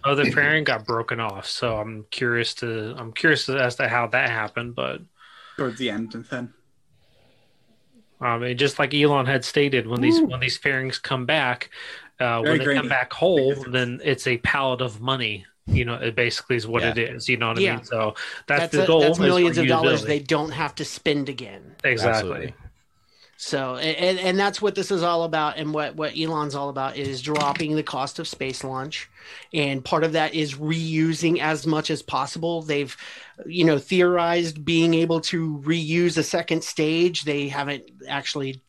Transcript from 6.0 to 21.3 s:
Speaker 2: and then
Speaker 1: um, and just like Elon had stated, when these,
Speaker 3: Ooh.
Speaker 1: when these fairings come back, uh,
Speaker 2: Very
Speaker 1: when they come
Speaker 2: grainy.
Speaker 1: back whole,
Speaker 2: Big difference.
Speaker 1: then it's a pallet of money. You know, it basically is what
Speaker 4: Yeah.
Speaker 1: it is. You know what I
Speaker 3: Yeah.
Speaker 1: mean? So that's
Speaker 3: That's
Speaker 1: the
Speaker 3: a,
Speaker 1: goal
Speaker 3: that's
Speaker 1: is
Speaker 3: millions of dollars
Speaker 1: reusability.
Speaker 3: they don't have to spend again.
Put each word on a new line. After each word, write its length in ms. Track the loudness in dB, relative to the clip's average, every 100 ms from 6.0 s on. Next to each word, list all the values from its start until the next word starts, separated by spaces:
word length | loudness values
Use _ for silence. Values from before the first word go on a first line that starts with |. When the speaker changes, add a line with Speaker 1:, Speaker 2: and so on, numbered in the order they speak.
| -6 -10
Speaker 2:
and 80 |
then 280 | -10 -10 -10 _ _ _ _ _ _ _ _ _ _ _ _ _ _ -20 _ _
Speaker 1:
um, 220 | -2 -2
and 160 | -2 0
just 200 | 0 2
like 160 | 0
Elon 320 | 4 4 4 4
had 180 | 0
stated, 420 | 2 2 4 2 0
when 140 | 2
these, 180 | 4 6
Speaker 3:
Ooh. 60 | 4
Speaker 1:
when 140 | 2
these 160 | -2 0
fairings 420 | 0 0 -2 -6
come 280 | -4 -4 0
back, 420 | 2 2 -2 -8 -14 -16 -16 -20 _
uh, 220 | 0 2
Speaker 2:
Very 160 | 2 2
Speaker 1:
when 0 |
they 40 |
come 100 | 2
Speaker 2:
grainy. 140 | 0 2
Speaker 1:
back 240 | 0 -2
whole, 240 | 2 4 6 4
Speaker 2:
Big 60 | 0
difference. 160 | -2
Speaker 1:
then 260 | 0 0 -2
it's 220 | 0 0 0
a 120 | 0
pallet 420 | 0 0 0 0
of 200 | -4 -4
money. 420 | -2 -2 -2 -6 -14 _ 0
You 180 | 0
know, 120 | 0 -2
it 180 | -2 0
basically 400 | 0 0 -2 -2
is 100 | 0
what 160 | 0
Speaker 4:
Yeah. 80 | 0
Speaker 1:
it 60 | 0
is. 300 | -2 -4 -2
You 80 | 0
know 120 | 0
what 100 | 2
I 20 |
Speaker 3:
Yeah. 160 | 0 0
Speaker 1:
mean? 80 |
So 300 | -4 -2 -2 -4 -12 -12 0
that's 140 | 2
Speaker 3:
That's 100 | 2
Speaker 1:
the 120 | 2
Speaker 3:
a, 20 | 6
Speaker 1:
goal 140 | 6
Speaker 3:
that's 160 | 6 6
Speaker 1:
is 20 |
Speaker 3:
millions 380 | 4 6 4 4
of 80 | 4
dollars 360 | 4 4 2
Speaker 1:
reusability. 40 | 0
Speaker 3:
they 120 | -2
don't 300 | 2 0 0
have 220 | -4 -4 -4
to 80 |
spend 440 | -10 -4 0 0
again. 460 | -2